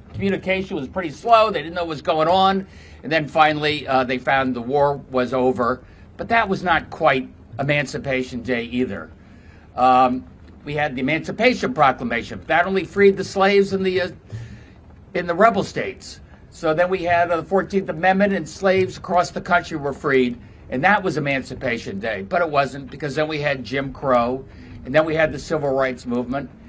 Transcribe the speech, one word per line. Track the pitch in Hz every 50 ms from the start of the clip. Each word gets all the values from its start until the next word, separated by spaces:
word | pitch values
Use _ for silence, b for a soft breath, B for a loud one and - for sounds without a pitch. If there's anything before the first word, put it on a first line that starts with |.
| - - -
communication | - 190 196 190 - - 185 190 190 190 190 196 160
was | 135 123
pretty | - 185 180 160
slow. | 135 - - 226 233 220 220 220
They | 208 151
didn't | 147 165 170
know | 180
what | 175 165
was | 160 139
going | - 185 170 156 156 160
on. | 180 190 190 190 190 196 190 B B B B B B B B
And | 127
then | 156 160 151 -
finally, | - 165 156 151 156 151 147 151 151 147 139
uh, | - 135 131 131
they | 120 131 127
found | 123 151 139 135 135 131 127
the | 120
war | 117 120 135 147 143 143 143 139 - -
was | 127 127 123 117 127
over. | 127 123 127 127 - 123 117 127 127 B B B B B B B
But | B - 208
that | 233 233 226 196
was | 190 - 180
not | 180 165 151 - -
quite | - - 165 151 139 135 127 - - - - - - 117
Emancipation | 139 143 147 147 143 - - 135 117 139 135 131 127 127 131 123
Day | 113 117 123 117 117
either. | 117 120 123 127 - 98 85 80 - - B B B B B B B B B B B B
Um, | - 123 127 127 127 131 127 127 127 - - - - - - - - -
we | 147 147
had | 147 147 151 131
the | 123
Emancipation | 131 135 156 160 156 - - - 220 254 247 190 - 160 127
Proclamation. | - 147 135 127 - 127 117 117 117 107 - 117 98 87 -
That | 156 160 175
only | 190 196 190 170
freed | 151 - 196 202 196 190 190
the | 180
slaves | - - 196 190 196 202 202 202 196 196
in | 190 190
the... | 185 185 180
Uh, | 180 180 165 - - - B B B B B B B B B B B B - - - - -
in | 180 175 175
the | 170
rebel | 165 208 226 208 196 165
states. | - - 139 110 98 95 - - - - - - B B B B B
So | - - - 160 156
then | 156 175 180
we | 190 180 165
had, | 170 175 170 175 170
uh, | 175
the | 165 156
fourteenth | - 190 190 190 190 - 196 190 190
Amendment, | 170 156 175 185 190 190 202 208
and | 196 175 156 -
slaves | - - 196 196 185 190 185 180 156
across | - - - 185 175 175 -
the | - -
country | - - 180 175 165 - 170
were | 151 139 143
freed. | 135 - - 151 135 131 127 123 120 - B B B B B B
And | - 151 147
that | 185 208 214 190
was | 185 143 143
Emancipation | 143 143 139 135 127 - 131 123 123 127 117 113 - 131 101 98
Day, | 104 117 110 95 98
but | 98 - -
it | 175 165
wasn't, | 147 143 139 131 139 143 139 127
because | - 143 156 147 127
then | 151 156 156
we | 156 147
had | 147 147 143 131 120
Jim | - 127 139 139 139 131
Crow, | - - 139 123 120 120 120 127 131 - - B B B B B B B
and | 123 135
then | 156 160
we | 160 151
had | 156 160 156
the | - 143
Civil | - - 170 151 143 143
Rights | 135 135 131 131 127 120 - 127
Movement, | 120 120 123 120 131 139 143 123 - - B